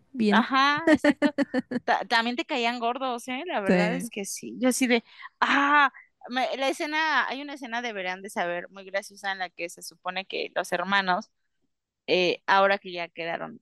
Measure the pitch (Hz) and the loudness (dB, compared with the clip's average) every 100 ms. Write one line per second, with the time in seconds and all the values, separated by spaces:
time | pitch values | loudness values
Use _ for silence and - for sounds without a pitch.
0 | _ 254 214 202 240 269 277 294 330 302 | _ 0 4 4 4 2 2 2 4 4
1 | 294 - 294 - 277 277 - 247 - - | 4 2 0 0 -2 -2 -4 -6 0 0
2 | 190 233 233 240 320 277 233 240 233 247 | 2 0 2 -4 -4 -2 -2 -2 -4 -4
3 | 262 240 254 254 349 254 196 180 180 175 | -4 -6 -8 -8 -4 -2 2 4 2 0
4 | 233 - 196 - 233 - 254 240 254 240 | -6 -8 -10 -10 -12 0 0 2 2 2
5 | - - - _ 240 277 285 294 269 - | -2 -16 -20 _ 2 4 4 4 4 0
6 | - _ - 254 247 240 269 330 311 311 | -18 _ -6 -2 -2 0 -2 -2 -4 -2
7 | 311 277 233 262 294 285 247 233 240 202 | 2 0 0 -4 -10 -12 -8 -6 -6 -6
8 | 180 185 196 220 175 175 - 190 190 196 | -6 -8 -6 -4 -2 -4 -8 -16 -8 -8
9 | - 202 196 190 180 - 170 - 180 175 | -8 -10 -8 -6 -8 -8 -10 -10 -18 -10
10 | 180 185 190 - - - 180 175 180 202 | -8 -8 -6 -6 -4 -4 -2 -4 0 2
11 | 185 180 - _ _ _ _ _ _ _ | 2 0 -2 _ _ _ _ _ _ _
12 | - 175 175 - - 196 196 196 190 175 | 0 2 2 0 2 4 6 2 -4 -10
13 | 170 - 165 170 160 - | -10 -8 -8 -6 -8 -14